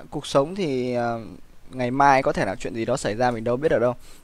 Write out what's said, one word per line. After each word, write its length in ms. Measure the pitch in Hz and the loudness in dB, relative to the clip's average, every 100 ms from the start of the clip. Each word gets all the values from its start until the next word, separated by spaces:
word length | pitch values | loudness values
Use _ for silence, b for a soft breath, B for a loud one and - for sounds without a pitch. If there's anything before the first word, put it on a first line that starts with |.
| - | -10
Cuộc 160 | 156 - | -10 0
sống 280 | 143 147 | 2 2
thì, 400 | 196 170 131 123 | -2 -2 0 0
à, 200 | 120 117 117 107 90 - - - | 0 -2 -4 -8 -14 -18 -20 -14
ngày 200 | 127 123 | -6 -2
mai 320 | 135 143 135 | 4 6 6
có 100 | 139 | 4
thể 120 | 165 | 0
là 100 | 107 | -2
chuyện 200 | 95 - | -2 -6
gì 100 | 113 | -4
đó 120 | 113 131 | -2 0
xảy 180 | 117 | -2
ra 160 | 107 123 | 0 0
mình 140 | 117 | 0
đâu 120 | 113 123 | -2 0
biết 120 | 160 | 2
được 100 | 135 | 2
đâu. 160 | 120 120 b b | 2 0 b b